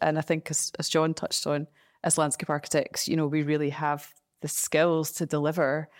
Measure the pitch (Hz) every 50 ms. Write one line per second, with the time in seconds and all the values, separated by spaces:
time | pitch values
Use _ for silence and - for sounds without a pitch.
0 | - 160 156 156 156 - 165 160 - - 156 - - - - - 160 - - 160
1 | 156 160 160 - - - - - - - 147 147 151 - _ _ _ _ _ _
2 | - 175 - - 156 147 139 - - - 151 143 - - - 156 - - - -
3 | - - - 160 156 143 143 156 147 143 151 147 151 143 143 147 156 147 147 147
4 | - - - _ _ _ _ _ - 151 - - - - - 160 160 175 165 160
5 | 156 151 - - 170 143 - 147 147 151 156 180 160 135 139 156 156 - _